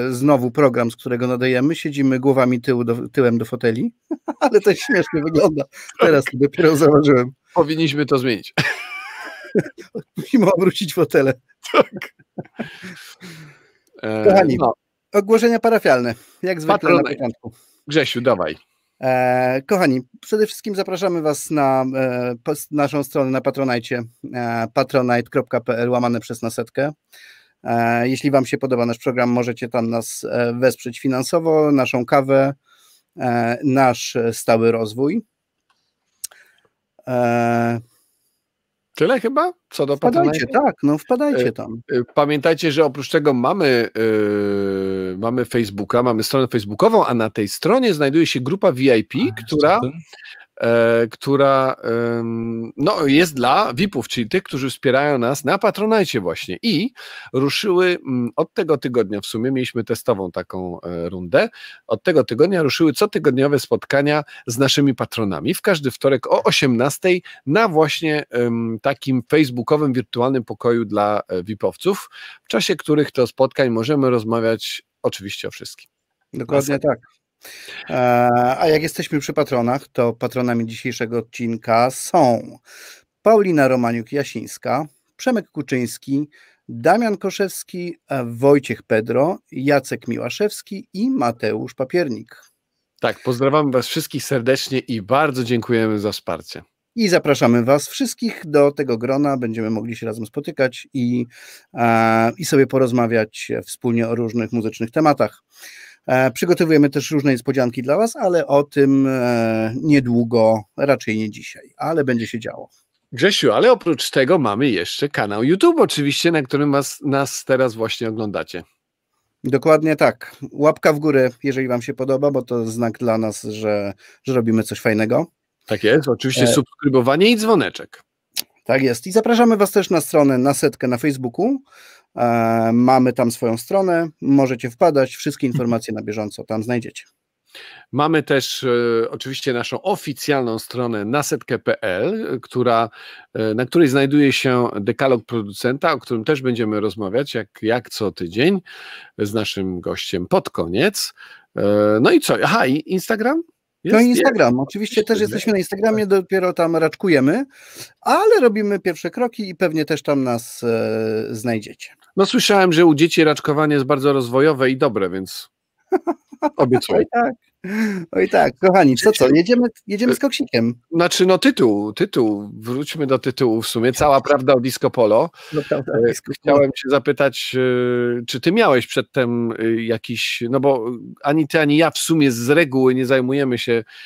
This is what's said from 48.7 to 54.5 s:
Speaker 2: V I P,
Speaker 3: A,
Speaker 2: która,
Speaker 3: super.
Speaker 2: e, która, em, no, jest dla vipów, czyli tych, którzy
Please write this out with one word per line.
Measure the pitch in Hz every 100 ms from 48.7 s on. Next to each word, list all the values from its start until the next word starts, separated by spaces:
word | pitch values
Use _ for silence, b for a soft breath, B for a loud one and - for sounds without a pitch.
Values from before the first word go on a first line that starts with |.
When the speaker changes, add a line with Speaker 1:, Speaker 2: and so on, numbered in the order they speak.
Speaker 2:
V | 127
I | 135 117
P, | 107 143 285 110
Speaker 3:
A, | 113
Speaker 2:
która, | 151 147
Speaker 3:
super. | 208 135 165 B B B B B -
Speaker 2:
e, | 117 117 117 117 117
która, | - - 139 139 135 131 -
em, | 117 117 117 117 117 113 117 113 113 -
no, | 151 196 143
jest | 143 165
dla | 131 120 160 147
vipów, | 123 202 131 -
czyli | - 107
tych, | 190
którzy | -